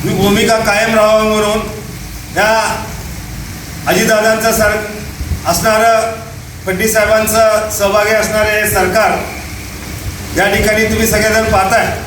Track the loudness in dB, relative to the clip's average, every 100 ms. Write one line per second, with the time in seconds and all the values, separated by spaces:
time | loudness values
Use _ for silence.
0 | -2 0 2 4 4 2 2 0 2 4
1 | 4 4 2 2 0 -2 -4 -10 -12 -12
2 | -12 -12 -8 0 2 2 0 -4 -8 -10
3 | -10 -12 -12 -12 -10 -12 -12 -8 0 2
4 | 4 4 4 2 2 2 2 0 -4 -10
5 | -12 -10 -6 -4 -2 0 2 4 4 4
6 | 0 -6 -12 -16 -16 -10 -6 -2 0 2
7 | 4 2 2 4 4 4 -2 -2 2 2
8 | 2 0 0 0 0 0 0 0 2 2
9 | 2 0 -6 -10 -12 -12 -12 -12 -12 -10
10 | -8 -10 -6 0 0 2 2 2 0 2
11 | 2 2 2 2 2 2 2 2 0 -4